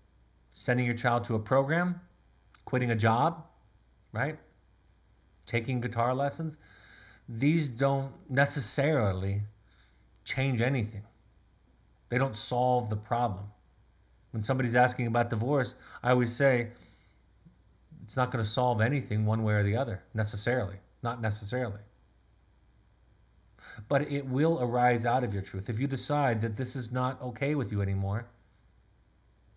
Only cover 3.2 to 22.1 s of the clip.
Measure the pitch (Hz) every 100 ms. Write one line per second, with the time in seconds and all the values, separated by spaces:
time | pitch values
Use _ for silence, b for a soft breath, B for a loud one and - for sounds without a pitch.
3.2 | 156 170 - _ _ _ _ _ _ 110
4.2 | 143 156 - _ _ _ _ _ _ _
5.2 | _ _ - 120 135 127 117 117 120 131
6.2 | 139 - 160 - B B B B B B
7.2 | - 113 143 165 143 117 139 139 135 -
8.2 | - 131 143 143 - - 147 143 101 92
9.2 | 98 101 104 - B B B B _ -
10.2 | - - 135 113 123 139 104 101 - _
11.2 | _ _ _ _ _ _ _ _ - 123
12.2 | 135 107 - 123 127 123 107 104 - 120
13.2 | 117 92 101 - _ _ _ _ _ _
14.2 | _ 113 107 131 123 123 127 - 117 117
15.2 | 110 110 123 147 117 - B B 123 127
16.2 | 117 - 139 123 113 B B B B B
17.2 | _ _ - - _ _ _ - 110 131
18.2 | 120 120 104 - 123 110 113 143 - 104
19.2 | 107 113 107 104 101 113 127 92 - 110
20.2 | 104 101 - 127 92 95 - _ 120 120
21.2 | 110 104 101 123 117 101 - _ _